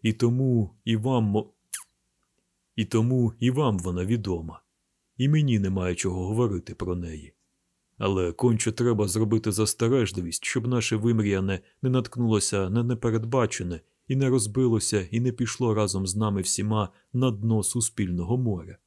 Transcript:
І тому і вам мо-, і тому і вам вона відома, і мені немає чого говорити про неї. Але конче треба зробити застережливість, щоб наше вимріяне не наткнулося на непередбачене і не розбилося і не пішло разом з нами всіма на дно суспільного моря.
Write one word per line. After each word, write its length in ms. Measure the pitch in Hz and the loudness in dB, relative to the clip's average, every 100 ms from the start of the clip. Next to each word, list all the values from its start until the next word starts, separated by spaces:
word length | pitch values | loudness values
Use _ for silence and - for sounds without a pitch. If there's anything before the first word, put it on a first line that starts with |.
І 100 | 113 | -2
тому 600 | 107 120 123 131 120 101 _ | 2 2 2 2 2 0 _
і 120 | - 113 | -2 0
вам 280 | 120 127 | 2 2
мо-, 280 | 107 107 - _ _ - - _ _ _ _ _ _ _ _ - | 2 0 -2 _ _ -14 -14 _ _ _ _ _ _ _ _ -6
і 80 | |
тому 480 | 104 113 117 127 117 - | 0 2 2 2 0 2
і 120 | 120 | 0
вам 280 | 127 139 98 | 2 0 0
вона 260 | 90 90 | -2 -2
відома, 580 | 95 117 98 85 82 - _ _ _ _ _ - | -2 -2 -2 -4 -6 -14 _ _ _ _ _ -2
і 120 | 135 | 2
мені 300 | 156 143 113 | 2 4 2
немає 360 | 95 95 90 | 2 0 -2
чого 320 | 87 95 92 92 | 0 -2 -2 -2
говорити 480 | 110 120 95 - | 0 0 0 -6
про 220 | 90 92 90 | -8 -6 -4
неї. 380 | 85 78 76 _ _ _ _ _ _ _ | -6 -12 -16 _ _ _ _ _ _ _
Але 340 | 98 95 90 | 0 0 0
конче 400 | 82 123 110 113 | 2 2 2 -2
треба 360 | 107 120 107 101 | 0 0 2 0
зробити 440 | 104 110 110 110 | 0 2 2 0
застережливість, 920 | 98 107 - 117 131 107 95 87 82 | 0 -2 0 2 2 0 -2 -6 -6
щоб 220 | - 131 117 | -4 -4 -2
наше 300 | 123 - 110 | -2 0 0
вимріяне 640 | 113 113 104 95 95 92 _ _ | 2 2 2 0 0 -4 _ _
не 80 | 131 | 0
наткнулося 800 | 127 - 120 117 107 - 101 95 | 0 -2 -2 2 2 2 -2 0
на 120 | 113 | 0
непередбачене 1000 | 120 117 117 110 113 131 110 - 87 82 _ _ - | 0 0 0 0 0 0 0 -2 -6 -8 _ _ -4
і 80 | 135 | 0
не 120 | 135 | 2
розбилося 800 | 131 107 107 127 110 - 107 90 | 2 0 0 2 2 2 -2 0
і 100 | 113 | -2
не 120 | 127 | -2
пішло 420 | 120 117 - 123 | -2 -4 0 0
разом 320 | 107 104 95 95 | 2 0 0 -2
з 100 | 101 | 0
нами 240 | 107 98 | 0 0
всіма 480 | 90 - 104 107 - _ _ | -2 -2 0 0 -2 _ _
на 180 | 123 127 | 0 0
дно 320 | 104 113 110 | 0 0 0
суспільного 760 | 101 123 - - 95 87 87 127 | 0 -2 -4 -2 -2 -2 -2 0
моря. 420 | 120 92 80 - | 0 -4 -8 -18